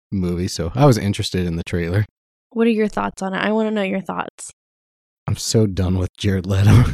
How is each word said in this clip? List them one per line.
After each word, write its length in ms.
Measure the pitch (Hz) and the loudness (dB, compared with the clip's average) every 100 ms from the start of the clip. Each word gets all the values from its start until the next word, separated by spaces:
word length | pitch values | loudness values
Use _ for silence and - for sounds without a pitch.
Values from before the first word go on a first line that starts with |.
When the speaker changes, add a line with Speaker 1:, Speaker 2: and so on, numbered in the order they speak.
| _ | _
Speaker 1:
movie, 380 | 101 87 87 92 | -4 -2 -2 -4
so 240 | - 85 | -4 -4
I 100 | 120 | 4
was 140 | 143 110 | 4 4
interested 480 | 101 101 101 92 87 | 0 -2 -4 -2 -2
in 80 | 82 | -4
the 60 | |
trailer. 400 | - 87 85 95 104 _ _ _ _ | -4 -4 -2 -2 -2 _ _ _ _
Speaker 2:
What 160 | 226 233 | 0 0
are 40 | |
your 180 | 214 208 | 2 -2
thoughts 340 | 202 202 - | -2 -6 -6
on 120 | 190 | -6
it? 40 | 185 | -4
I 140 | 196 | -2
wanna 180 | 220 220 | 0 0
know 120 | 214 | -2
your 180 | 190 196 | -2 -4
thoughts. 500 | 190 180 - - - - _ _ _ _ _ _ - | -6 -8 -8 -12 -20 -20 _ _ _ _ _ _ -6
Speaker 1:
I'm 80 | 104 | -6
so 300 | - 117 107 | 0 2 2
done 280 | 92 90 92 | 0 -2 0
with 100 | 90 - | -2 -2
Jared 280 | 104 95 92 | -2 -2 0
Leto. 360 | 98 101 107 123 | 2 6 6 6